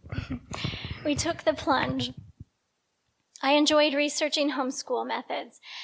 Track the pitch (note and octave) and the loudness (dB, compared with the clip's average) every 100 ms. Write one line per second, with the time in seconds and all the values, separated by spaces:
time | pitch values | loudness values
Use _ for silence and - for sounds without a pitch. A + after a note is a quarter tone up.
0 | - - - - - - - - - - | -10 -10 -8 -10 -10 -8 -6 -6 -10 -6
1 | D4+ C#4 E4 E4 E4 D4+ D#4+ C4 B3+ C4 | -2 0 -2 0 0 0 2 2 2 -2
2 | B3 - - _ - _ _ _ _ _ | -4 -6 -18 _ -20 _ _ _ _ _
3 | _ _ _ - C4+ D4 D4+ D4+ D4+ C#4 | _ _ _ -2 4 6 6 6 6 4
4 | D4 - D4+ D#4+ D4 C4+ B3+ - - A#3 | 0 0 0 2 0 0 -2 -4 -4 -4
5 | A#3 - - D4 A#3+ - - - | -2 -4 -4 -8 -8 -14 -16 -14